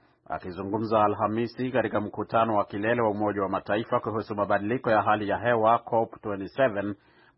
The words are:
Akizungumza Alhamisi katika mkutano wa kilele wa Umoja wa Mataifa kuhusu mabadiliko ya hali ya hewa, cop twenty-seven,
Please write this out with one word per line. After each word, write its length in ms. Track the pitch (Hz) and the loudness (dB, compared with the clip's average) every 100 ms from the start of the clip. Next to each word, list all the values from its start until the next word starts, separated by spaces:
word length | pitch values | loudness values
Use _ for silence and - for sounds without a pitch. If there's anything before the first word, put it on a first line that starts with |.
| _ _ - | _ _ -10
Akizungumza 760 | 78 95 87 98 107 110 107 | -10 -10 -10 -4 -4 0 2
Alhamisi 640 | 104 101 107 107 117 - 127 | 2 2 -2 -2 -4 -6 -2
katika 300 | 120 110 104 | 2 2 0
mkutano 560 | 104 - 104 117 113 104 | -4 -6 -2 2 2 2
wa 80 | |
kilele 380 | 98 101 110 120 | -2 -2 0 2
wa 80 | 113 | 0
Umoja 320 | 101 104 101 | 0 -2 0
wa 60 | 95 | -2
Mataifa 520 | 95 - 104 113 123 | -2 -2 -2 0 -2
kuhusu 340 | 117 107 104 | -2 -4 -4
mabadiliko 560 | 104 98 101 101 131 127 | -2 0 0 0 -2 2
ya 120 | 107 | 2
hali 260 | 104 107 101 | 4 0 0
ya 100 | 95 | -2
hewa, 400 | 117 117 110 117 | 0 2 4 2
cop 420 | - 113 113 - | 2 -2 -2 -6
twenty-seven, 720 | 110 98 95 - 131 101 101 101 _ _ _ | -8 -8 -6 0 0 0 -6 -8 _ _ _